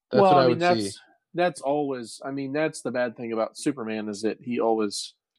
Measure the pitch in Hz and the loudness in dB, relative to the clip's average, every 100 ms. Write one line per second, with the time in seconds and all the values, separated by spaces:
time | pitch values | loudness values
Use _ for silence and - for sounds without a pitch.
0 | _ 202 196 180 170 165 175 117 101 - | _ 4 6 8 6 4 2 2 0 -8
1 | _ _ _ 165 175 175 135 147 143 127 | _ _ _ -2 -2 -2 -2 0 -2 -4
2 | 113 - 135 139 135 147 156 156 131 123 | -8 -12 -8 -6 -4 -2 -2 -2 -4 -2
3 | 123 117 117 113 110 - 151 139 110 110 | -2 -4 -6 -2 -2 -2 -4 -4 -6 -4
4 | 107 101 110 - 123 120 113 110 104 - | -6 -4 -4 -4 -4 0 2 2 0 -4
5 | - _ _ | -10 _ _